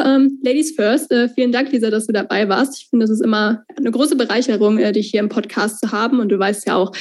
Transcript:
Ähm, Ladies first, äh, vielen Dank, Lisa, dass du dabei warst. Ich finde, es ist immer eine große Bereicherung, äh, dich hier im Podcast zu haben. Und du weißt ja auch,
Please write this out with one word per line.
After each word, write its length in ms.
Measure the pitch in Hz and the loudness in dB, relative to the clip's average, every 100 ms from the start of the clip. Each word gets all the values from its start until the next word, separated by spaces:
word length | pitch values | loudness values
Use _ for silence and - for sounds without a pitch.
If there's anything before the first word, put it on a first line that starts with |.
Ähm, 360 | 277 269 269 269 | 4 4 4 2
Ladies 300 | 247 269 311 | 0 0 0
first, 400 | - 208 269 285 | 0 0 0 0
äh, 160 | 247 240 | 0 0
vielen 240 | 247 247 | 0 0
Dank, 180 | 240 269 | 0 0
Lisa, 180 | 269 220 | 0 0
dass 200 | 214 214 | -2 0
du 40 | |
dabei 360 | 214 190 190 208 | 0 0 -2 0
warst. 280 | 196 269 - | 0 0 -4
Ich 120 | - | -2
finde, 140 | 240 | 0
es 60 | 220 | 2
ist 80 | 220 | 2
immer 420 | 233 214 214 226 - - | 0 0 0 -2 -6 -6
eine 160 | 247 | -4
große 240 | 226 302 269 | 0 0 0
Bereicherung, 640 | 233 214 254 208 208 214 | 0 0 0 2 2 2
äh, 120 | 220 | 2
dich 220 | 208 208 | 0 0
hier 80 | 214 | -2
im 80 | 208 | -2
Podcast 500 | 226 - - 214 220 | -2 -4 -4 -4 -4
zu 140 | 226 | -4
haben. 260 | 208 226 247 | -2 0 0
Und 120 | 208 | 0
du 100 | 196 | 0
weißt 260 | 196 208 - | 0 -2 -2
ja 80 | |
auch, 160 | 180 190 - | -2 -2 -4